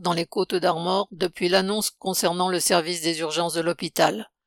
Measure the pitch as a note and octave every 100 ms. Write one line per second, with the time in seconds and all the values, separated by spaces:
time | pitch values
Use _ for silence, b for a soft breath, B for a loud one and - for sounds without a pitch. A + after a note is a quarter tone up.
0 | F3 E3+ E3+ - F#3 F3+ F3+ E3 E3+ F#3+
1 | G3+ F3 F3+ - F3+ F#3+ F#3+ G#3+ G#3+ -
2 | F#3+ F#3 F3+ F3 F#3 F3+ - F3+ D#3+ F3
3 | E3 D#3+ D#3+ D#3 E3+ E3 E3 E3+ E3+ -
4 | D#3 G3+ - _